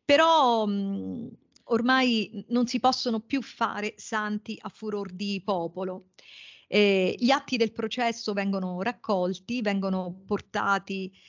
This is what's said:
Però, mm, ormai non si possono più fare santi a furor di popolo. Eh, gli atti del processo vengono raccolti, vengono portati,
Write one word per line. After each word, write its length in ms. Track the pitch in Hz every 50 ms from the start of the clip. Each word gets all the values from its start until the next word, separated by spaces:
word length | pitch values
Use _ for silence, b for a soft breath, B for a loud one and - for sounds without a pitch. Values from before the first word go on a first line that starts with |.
| -
Però, 600 | - 285 294 320 330 330 311 277 240 233 226 214
mm, 600 | 208 202 202 196 196 196 196 190 190 185 - - - - - _ _ _ _ _
ormai 800 | - 240 220 233 254 262 262 254 254 233 220 202 - - 202 - -
non 180 | 240 247 247
si 140 | 240 - 240
possono 400 | - 254 254 - - 254 226 220
più 220 | 220 - - 269
fare 520 | - - - - 233 208 - 202 202 214 -
santi 600 | - - - 226 214 214 208 208 208 208 - 214 -
a 80 | - 202
furor 420 | - - 214 214 202 202 196 185
di 300 | 180 180 208 202 202 190 185
popolo. 640 | - 196 175 170 165 175 180 190 185 185 185 - _ _ B B B B B B B B B B B
Eh, 460 | - 208 208 202 196 190 185 180 - -
gli 120 | 247 233
atti 260 | 269 285 - - 254
del 160 | 233 226 220
processo 600 | - - 220 214 - 254 233 233 233 - - 220
vengono 500 | 202 202 196 196 196 190 185 180 180 180
raccolti, 800 | 196 233 233 - - - 208 185 180 180 190 - - - 240 254
vengono 600 | 214 208 202 196 190 190 190 185 180 180 180 190 -
portati, 840 | - 208 196 - _ - 208 214 202 196 190 190 - 196 190 190 190 b b b